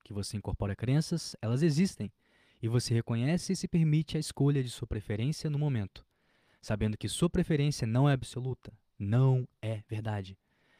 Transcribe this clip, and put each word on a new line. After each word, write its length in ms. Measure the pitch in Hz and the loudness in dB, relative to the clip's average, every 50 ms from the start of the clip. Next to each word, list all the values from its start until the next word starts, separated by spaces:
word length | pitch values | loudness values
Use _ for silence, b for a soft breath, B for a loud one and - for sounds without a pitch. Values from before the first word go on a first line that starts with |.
| _ | _
que 100 | - 104 | -10 -8
você 240 | 104 98 - - | -6 -6 -6 -6
incorpora 380 | 104 - - - - 107 101 98 | -6 -4 -4 -4 -2 -4 -4 -4
crenças, 600 | - 113 123 135 156 160 - 170 165 - - - - | -2 0 0 2 2 2 0 -4 -6 -6 -10 -10 -6
elas 200 | - 110 120 131 | -4 -2 0 2
existem, 500 | 170 165 139 151 196 190 - - 104 98 b b b b b b b b b b | 2 2 4 2 2 0 -2 -6 -10 -10 b b b b b b b b b b
e 60 | - | -4
você 260 | 110 117 123 - - 117 | 0 0 0 2 2 0
reconhece 600 | 117 - - 117 117 123 143 170 175 - - 190 | 0 0 0 0 0 0 0 0 0 -2 -2 -4
e 20 | |
se 120 | - - | -4 -2
permite 500 | - - 170 160 156 151 156 156 - - | 0 2 2 4 4 4 2 2 0 -2
a 20 | 156 | -4
escolha 440 | 151 - - - 139 143 143 139 127 | -4 -4 -2 2 2 4 4 2 0
de 60 | 120 | -2
sua 180 | - - 120 | -6 -8 -8
preferência 640 | - 117 107 - - 107 104 117 143 156 - - 156 | -6 -6 -6 -4 -4 -2 -2 -2 -2 -2 -4 -4 -4
no 80 | 143 | -2
momento, 480 | 143 151 147 131 113 101 - - - - b b b b b b b b b b b | 0 0 0 0 0 -2 -4 -8 -16 -20 b b b b b b b b b b b
sabendo 360 | - - 110 101 110 107 107 | -6 -4 -2 0 0 0 0
que 100 | - - | -2 -6
sua 220 | 107 - - 175 175 | -6 0 0 0 2
preferência 580 | - 180 170 - 165 143 143 151 143 - 127 | 2 0 2 2 2 2 2 0 0 -2 -2
não 220 | 110 113 123 139 147 | 0 2 4 4 4
é 40 | 139 | 4
absoluta, 640 | 127 - - - 127 127 131 123 - - - - - _ _ _ | 2 -2 -6 -8 -6 -6 -6 -6 -8 -10 -16 -20 -20 _ _ _
não 500 | - 104 98 113 127 131 135 131 127 123 - _ _ | -6 -2 2 4 6 6 6 6 4 0 -4 _ _
é 220 | - 110 113 107 - | -6 -6 -6 -6 -6
verdade. 500 | _ 110 107 107 110 107 101 95 95 95 b b b b b b b b | _ -6 -4 -4 -2 -4 -4 -6 -8 -14 b b b b b b b b